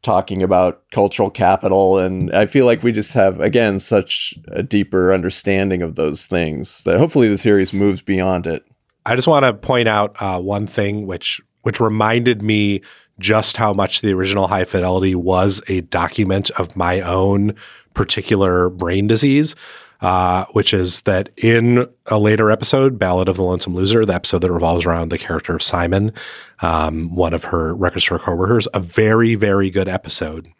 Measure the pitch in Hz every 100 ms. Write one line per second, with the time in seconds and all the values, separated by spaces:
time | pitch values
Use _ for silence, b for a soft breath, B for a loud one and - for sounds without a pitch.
0 | - 95 - 95 92 90 90 - _ -
1 | 101 - 98 - 92 95 95 92 95 95
2 | 92 92 92 95 104 143 123 113 120 107
3 | 104 120 98 92 82 123 113 98 - 107
4 | 92 - - - - - - 104 95 95
5 | 90 95 87 - - 95 98 92 85 73
6 | 80 71 - 92 80 76 - - - 87
7 | 156 147 117 101 117 101 95 98 101 92
8 | - 95 92 90 85 80 _ _ _ _
9 | - 123 127 151 135 101 - 127 113 107
10 | 104 - 101 90 92 101 104 - 101 104
11 | 98 92 - - _ _ - 107 113 107
12 | 107 117 117 110 107 107 104 101 B B
13 | B - 95 107 107 - 113 101 95 -
14 | 107 92 95 98 92 98 90 98 92 92
15 | 95 92 85 92 98 95 - 95 82 90
16 | 82 - 98 98 95 - 90 - 87 92
17 | 87 92 95 101 104 104 B B B -
18 | 104 - - 104 98 90 90 92 87 95
19 | 104 110 143 139 151 - B B B B
20 | 92 92 92 90 - 107 101 98 90 -
21 | - 95 98 - 113 117 117 120 123 _
22 | - 107 104 107 107 110 - 143 135 120
23 | 92 90 92 92 92 90 - 90 95 113
24 | 107 87 - 92 90 85 82 87 85 82
25 | 82 85 - 80 - 82 - 90 85 95
26 | 107 B B B B B 85 80 80 80
27 | 82 90 85 80 - 87 80 85 90 95
28 | - 85 - 85 95 117 104 101 87 -
29 | 107 110 117 113 104 98 95 95 92 92
30 | - - 78 80 80